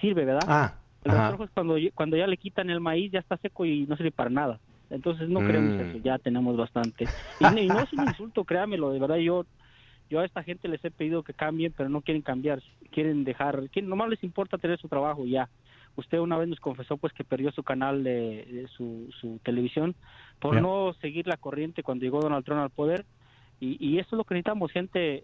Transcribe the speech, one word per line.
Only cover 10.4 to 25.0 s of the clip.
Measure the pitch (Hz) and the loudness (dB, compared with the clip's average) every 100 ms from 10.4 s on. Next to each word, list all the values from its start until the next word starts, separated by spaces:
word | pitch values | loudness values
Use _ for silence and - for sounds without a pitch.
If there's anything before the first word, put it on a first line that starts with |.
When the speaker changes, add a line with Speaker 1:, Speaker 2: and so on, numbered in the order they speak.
Speaker 1:
gente | 165 175 180 | -8 -8 -6
les | 160 | -4
he | 170 | -6
pedido | - 156 165 | -4 -2 -2
que | 156 | -4
cambien, | - 156 160 165 - | -4 -2 0 -2 -2
pero | 139 | -2
no | 147 | -2
quieren | 143 156 | 0 -2
cambiar, | 147 127 147 135 - - - | -2 -2 -2 -2 -6 -20 -6
quieren | - 156 147 | -2 0 2
dejar, | 131 123 143 139 135 | 0 -2 -2 -2 -4
quieren, | 196 196 | -4 -2
nomás | 190 226 | 0 0
les | 226 | -2
importa | 180 196 190 185 | -4 -4 -4 -2
tener | 170 175 | -2 -2
su | 160 | -2
trabajo | 139 147 147 123 | -2 0 -2 0
y | |
ya. | 131 123 _ _ - - - | 0 -2 _ _ -20 -16 -14
Usted | - 165 | -2 0
una | 170 165 | 2 0
vez | 170 | 0
nos | 160 | -4
confesó, | - 127 127 147 | -6 -6 -6 -4
pues, | 156 | -4
que | - | -6
perdió | 143 127 143 | -4 -2 -2
su | 143 | -2
canal | 135 131 135 139 | -4 -2 0 0
de, | 131 123 113 107 123 | 0 -2 -2 -6 -10
de | 123 127 | -12 -12
su, | - 120 113 117 - | -10 -10 -10 -14 -12
su | 117 113 | -10 -6
televisión | - 120 123 - 160 - - - - - | -2 0 0 0 -2 -4 -12 -20 -20 -6
por | 143 113 | 0 2
Speaker 2:
Ya. | |
Speaker 1:
no | 180 196 190 170 | 2 0 -2 -4
seguir | 151 160 175 | -6 -6 -4
la | 160 | -6
corriente | 143 139 160 170 | -6 -6 -6 -6
cuando | 143 127 | -6 -4
llegó | 127 143 | -2 0
Donald | 151 143 131 | 0 0 -2
Trump | 147 | -2
al | 139 | -2
poder. | - 151 180 - _ - - - - | -2 0 0 -4 _ -20 -20 -20 -8
Y, | 131 139 | -6 -4
y | 139 165 | 0 0
eso | 180 | 0
es | 226 | -2
lo | |
que | - | -2
necesitamos, | 180 175 214 165 | -2 -2 -2 -2
gente, | 180 185 185 | -4 -2 0